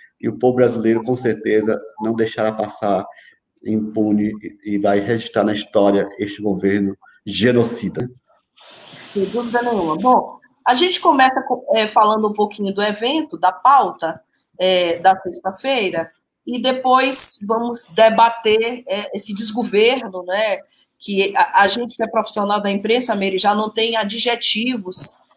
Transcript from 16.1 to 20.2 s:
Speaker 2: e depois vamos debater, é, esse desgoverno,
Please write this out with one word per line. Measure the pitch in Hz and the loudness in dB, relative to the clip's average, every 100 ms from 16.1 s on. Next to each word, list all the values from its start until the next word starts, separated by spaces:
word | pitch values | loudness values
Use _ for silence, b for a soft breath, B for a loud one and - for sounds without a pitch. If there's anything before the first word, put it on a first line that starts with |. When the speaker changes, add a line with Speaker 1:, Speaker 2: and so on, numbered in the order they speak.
| _ _ _ - | _ _ _ -10
Speaker 2:
e | 247 | -4
depois | 254 254 254 254 269 262 - - 208 | -2 0 2 4 4 2 2 0 -4
vamos | 226 240 240 - | -4 -4 -6 -2
debater, | 214 220 214 233 226 214 220 233 247 - | 4 6 6 4 2 0 2 0 -6 -8
é, | 202 208 202 | -8 -6 -4
esse | - | -4
desgoverno, | 202 220 - 185 196 226 262 226 180 | -2 -2 -2 0 2 4 2 -4 -10